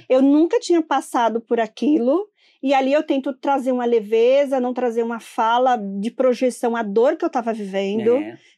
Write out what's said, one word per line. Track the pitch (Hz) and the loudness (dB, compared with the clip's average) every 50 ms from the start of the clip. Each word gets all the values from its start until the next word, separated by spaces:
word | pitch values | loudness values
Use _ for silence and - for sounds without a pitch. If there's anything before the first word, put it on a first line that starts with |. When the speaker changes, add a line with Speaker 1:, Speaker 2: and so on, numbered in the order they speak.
| - - | -4 0
Speaker 1:
Eu | 254 262 269 | 2 4 4
nunca | 277 285 302 330 339 - 480 | 4 4 4 4 2 0 0
tinha | - - 349 339 | 0 2 2 2
passado | 320 - 294 269 - - - 269 233 226 220 233 | 2 0 -2 -2 -2 -2 -2 0 0 0 0 -2
por | 226 - 240 233 | -4 -2 -2 -2
aquilo. | 226 214 - - 233 285 302 220 233 247 285 359 415 - _ _ _ _ _ _ - | -2 -2 -4 -4 0 0 2 2 2 2 0 0 -2 -6 _ _ _ _ _ _ -2
E | 269 277 | 0 0
ali | 269 269 262 | 2 2 2
eu | 277 302 311 | 0 0 0
tento | 311 302 269 262 294 269 | 0 -2 -2 -2 -4 -6
trazer | - - 285 277 269 233 262 | -6 -2 -2 -2 -2 0 -2
uma | 254 247 240 | -2 -2 0
leveza, | 240 240 226 208 202 226 226 233 247 262 277 285 262 277 262 | 0 0 0 0 0 0 2 4 4 4 4 2 0 0 -2
não | 247 247 247 | -2 -2 -4
trazer | 247 247 240 226 233 233 | -2 -4 -2 -2 -2 -4
uma | 233 233 226 | -4 -6 -8
fala | - - - - 220 226 233 247 254 262 247 233 | -12 -10 -6 -2 0 2 2 2 2 2 2 0
de | 202 196 196 196 196 233 | -2 -6 -6 -6 -6 -6
projeção | - - 254 254 247 - 262 254 240 - - 233 233 | -2 0 0 0 0 0 0 -2 -2 -2 -4 -4 -2
à | 233 | -4
dor | 226 202 196 226 233 285 330 330 | -4 -2 0 2 2 2 2 0
que | 349 | -2
eu | 320 | -4
tava | - 254 220 233 220 | -4 -4 -4 -4 -6
vivendo. | 226 208 190 190 196 196 196 202 220 214 226 240 277 | -6 -6 -6 -4 -4 -2 -2 -2 -2 0 0 0 0
Speaker 2:
É. | 311 330 339 - _ _ _ | -2 -6 -12 -18 _ _ _